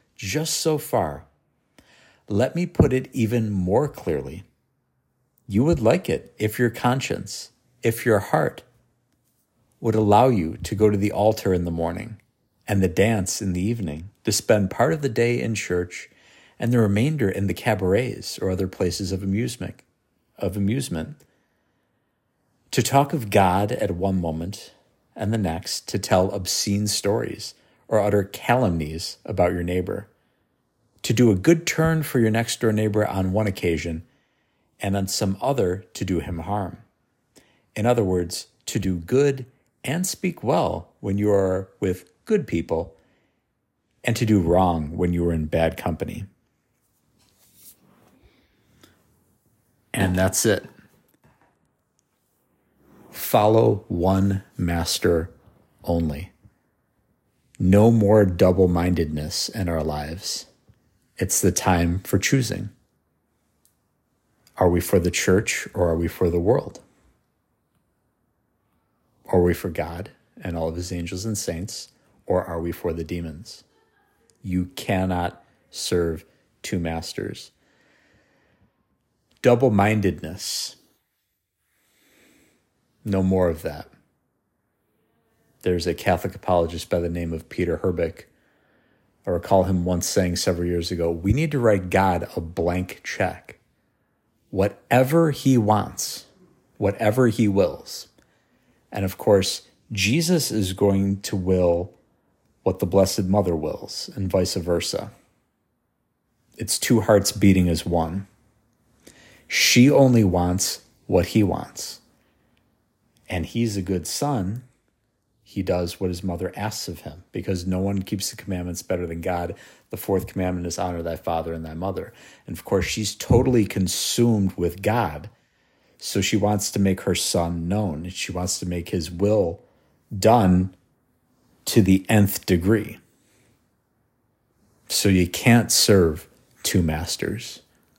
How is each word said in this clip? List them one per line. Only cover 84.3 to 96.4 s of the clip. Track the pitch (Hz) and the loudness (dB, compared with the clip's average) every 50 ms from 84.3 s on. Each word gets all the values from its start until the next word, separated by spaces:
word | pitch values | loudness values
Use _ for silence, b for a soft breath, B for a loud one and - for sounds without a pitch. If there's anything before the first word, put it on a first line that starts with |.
| _ _ _ _ _ _ _ _ _ _ _ _ _ _ _ _ _ _ _ _ _ _ _ _ _ _ | _ _ _ _ _ _ _ _ _ _ _ _ _ _ _ _ _ _ _ _ _ _ _ _ _ _
There's | - 92 90 85 82 | -2 -2 -2 0 0
a | 87 80 | -2 -4
Catholic | - - 95 87 82 - 90 - | -2 0 0 0 0 -2 -8 -10
apologist | - - - 90 87 85 80 87 82 - - | -6 -2 0 2 2 2 0 -4 -8 -6 -4
by | 90 87 | -4 -2
the | 85 85 | -2 -2
name | 85 85 85 82 | -4 -4 -4 -6
of | 82 - - - | -6 -8 -10 -10
Peter | - - 90 82 80 - | -6 -4 -2 -2 -2 -2
Herbeck. | - 92 85 87 85 80 - - - _ _ _ _ _ _ _ _ _ _ _ _ _ _ _ _ _ _ _ _ | -2 -2 -2 -2 -4 -4 -6 -10 -20 _ _ _ _ _ _ _ _ _ _ _ _ _ _ _ _ _ _ _ _
I | 98 | -4
recall | 87 87 - - 101 95 90 | -4 -4 0 2 2 4 4
him | 92 92 90 85 | 2 0 0 0
once | 90 90 85 - | 0 -2 -2 -2
saying | - - 101 92 87 85 | -2 0 0 0 0 -2
several | - - - 90 85 87 | -2 -2 -2 -2 -2 -2
years | 87 87 85 82 - | -2 -2 -2 -2 -4
ago, | 90 85 82 85 | -4 -2 -2 -2
"We | 82 82 90 101 | -2 -2 0 0
need | 113 143 165 151 | 0 0 0 -2
to | 147 131 | -2 2
write | 120 113 104 92 90 92 | 2 4 2 2 0 0
God | 92 95 98 95 87 85 - - - | 2 2 4 4 2 0 -4 -6 -8
a | - | -8
blank | 82 82 - - 82 87 87 92 90 - - - - | -8 -6 -6 -2 -2 0 0 -2 -4 -6 -10 -14 -12
check. | - - - 95 87 - - - - - - _ _ _ _ _ _ _ _ _ _ _ _ _ _ _ _ _ _ | -10 -4 -2 -2 -4 -4 -8 -16 -20 -20 -20 _ _ _ _ _ _ _ _ _ _ _ _ _ _ _ _ _ _
Whatever | - 92 98 104 - - _ _ 117 127 131 131 160 170 165 156 | -2 0 0 0 -2 -6 _ _ 4 4 4 4 4 4 4 2
he | 135 - - 135 131 120 | 0 2 2 4 4 4
wants, | 104 104 107 104 - - - - - - - - - _ _ _ | 4 4 2 0 0 -4 -8 -8 -10 -10 -10 -12 -16 _ _ _